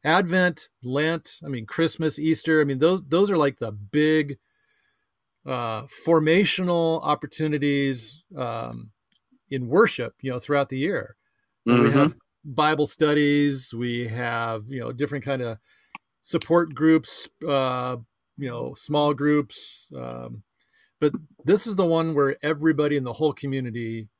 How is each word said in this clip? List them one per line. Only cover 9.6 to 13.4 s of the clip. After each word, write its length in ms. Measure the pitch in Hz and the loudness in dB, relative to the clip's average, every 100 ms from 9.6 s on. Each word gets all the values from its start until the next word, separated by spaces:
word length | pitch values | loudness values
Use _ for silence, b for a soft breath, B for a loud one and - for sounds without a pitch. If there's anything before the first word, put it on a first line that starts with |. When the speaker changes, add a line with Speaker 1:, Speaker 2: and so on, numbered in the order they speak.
| 120 | 0
Speaker 1:
worship, 460 | 156 226 - 117 _ | 4 4 2 -8 _
you 100 | 131 | -8
know, 80 | 123 | -8
throughout 300 | - 143 139 | -2 0 0
the 100 | 131 | -2
year. 380 | 156 170 - _ _ _ _ _ | -2 -4 -8 _ _ _ _ _
And 180 | 117 120 | 2 6
we 60 | 120 | 6
Speaker 2:
Mm-hmm. 100 | 139 | 6
Speaker 1:
have 160 | 151 - _ _ | 4 0 _ _
Bible 420 | 151 127 151 151 147 | -8 0 2 2 0
studies, 840 | - 151 151 147 147 | 2 4 4 4 4